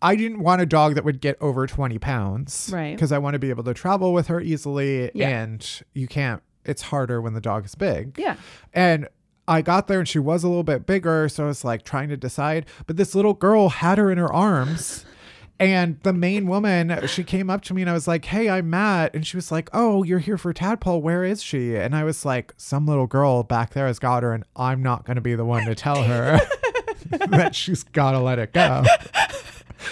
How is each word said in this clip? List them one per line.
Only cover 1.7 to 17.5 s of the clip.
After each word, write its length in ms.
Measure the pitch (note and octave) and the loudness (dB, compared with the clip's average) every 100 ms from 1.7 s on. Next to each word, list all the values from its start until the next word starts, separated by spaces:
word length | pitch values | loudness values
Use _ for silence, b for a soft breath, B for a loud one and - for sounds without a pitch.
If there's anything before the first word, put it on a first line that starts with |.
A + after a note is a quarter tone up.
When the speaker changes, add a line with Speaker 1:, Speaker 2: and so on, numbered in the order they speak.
| - C3+ A2 | -2 -4 -2
Speaker 1:
pounds. 720 | C#3+ B2 G2 G#2+ C#3 - - | -2 -2 -2 -4 -6 -8 -6
Speaker 2:
Right. 260 | F3+ D3+ F#3 | -6 -6 -2
Speaker 1:
'Cause 140 | D3+ | 0
I 60 | C#3+ | 0
wanna 200 | C#3+ C#3+ | 0 -2
be 120 | C3+ | -2
able 140 | A#2+ | -4
to 100 | A#2+ | -4
travel 380 | A#2+ F3+ G3 F#3 | -4 0 0 2
with 120 | F3 - | 2 0
her 120 | E3+ | -2
easily. 680 | E3 D3+ C#3+ C#3 C#3 C3+ B2 | -2 -4 -4 -2 -2 -2 -4
Speaker 2:
Yeah. 140 | G#3 C#3 | -2 0
Speaker 1:
And 540 | A#2 A2 A2 - - - | 0 -4 -8 -12 -14 -12
you 120 | C3+ B2+ | -8 -6
can't, 340 | C#3+ C3+ G#2+ - _ | -2 -2 -4 -10 _
it's 180 | - C#3 | -8 -8
harder 380 | - C#3+ B2 A#2+ | -4 -4 -2 -2
when 100 | A2+ | -4
the 60 | A2 | -4
dog 240 | A2+ G#2+ | -4 -4
is 100 | G2+ | -6
big. 420 | - F3+ E2+ B2+ G3 | -4 -2 -2 -6 -6
Speaker 2:
Yeah. 180 | F4+ - B B B | -4 -6 B B B
Speaker 1:
And 340 | F3 F3+ D#3+ - _ _ _ - | 2 4 4 -2 _ _ _ 0
I 140 | D#3+ | 0
got 240 | E3 F#3 G3 | 4 2 2
there 140 | F#3+ | 0
and 80 | D#3+ | 0
she 100 | D#3 | 0
was 240 | C#3+ E3+ | 0 0
a 40 | F3 | 2
little 160 | F3 | 0
bit 200 | D#3+ C3+ | 0 -2
bigger. 420 | - G3 F3 D#3+ D3+ | 0 0 2 2 0
So 140 | - | -2
I 20 | G3 | -4
was, 180 | - | -4
like, 200 | B2+ A2+ | -4 -4
trying 240 | - C#3 D3 | -4 -6 -4
to 60 | C#3+ | -6
decide. 480 | B2+ - D3 D#3+ - B - | -6 -4 -2 -2 -6 B -6
But 100 | D#3+ | 0
this 160 | F#3+ | 0
little 180 | G3 G3+ | 2 2
girl 360 | G3+ F#3+ A3 F#3 | 4 4 6 4
had 260 | - E3+ G3+ | 4 2 4
her 140 | G3+ | 4
in 80 | F3 | 2
her 120 | E3 | 2
arms. 760 | D#3+ G#3 D#3 C3 E3 - - - B B B B - | 2 2 2 0 -2 -6 -10 -16 B B B B 0
And 400 | F#3+ F#3+ F3 C#3+ | 2 4 0 0
the 100 | G3 | 0
main 360 | F3+ F3 G3+ F#3 | 2 0 0 0
woman, 500 | G3 G#3 F3+ E3 E3+ C3 | 0 2 2 0 -2 -2
she 160 | - | -4
came 240 | F3 F#3+ | -2 -2
up 140 | F#3+ | -2